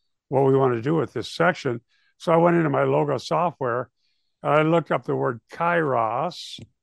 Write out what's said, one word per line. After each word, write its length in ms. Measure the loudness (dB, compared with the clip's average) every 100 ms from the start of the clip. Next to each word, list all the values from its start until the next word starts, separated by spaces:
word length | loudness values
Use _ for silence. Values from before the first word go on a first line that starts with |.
| _ _ _
what 180 | 2 4
we 120 | 4
want 180 | 4 0
to 60 |
do 140 | 0 -2
with 180 | -2
this 180 | -6 -10
section. 500 | 0 0 0 -4 -6 -8 _ _ _
So 160 | 0
I 40 | 4
went 200 | 4 4
into 120 | 2
my 140 | 0
logo 340 | 2 0 0 -2
software 720 | -2 -2 -2 -4 -4 -4 -6 _ _ _ _ _
and 80 | 0
I 100 | 2
looked 280 | 4 2 0
up 140 | -4 -2
the 100 | -2
word 240 | -2 -4 -12
kairos, 1080 | -4 -2 0 0 0 0 -2 -4 -8 -16 -16 -18 _